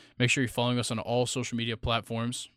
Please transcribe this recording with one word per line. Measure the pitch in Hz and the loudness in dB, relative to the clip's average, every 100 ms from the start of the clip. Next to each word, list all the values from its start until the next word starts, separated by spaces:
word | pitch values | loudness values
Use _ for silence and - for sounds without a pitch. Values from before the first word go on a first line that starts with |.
| - - | -12 0
make | 123 | 2
sure | 147 | 4
you're | 120 | 2
following | - 120 123 | 2 2 0
us | 113 | 0
on | 110 | -4
all | - 120 123 | 0 2 2
social | 127 120 117 | -2 -4 -4
media | 117 110 | -4 -2
platforms. | 123 113 - 113 120 127 - | 0 0 -2 -4 -2 -4 -10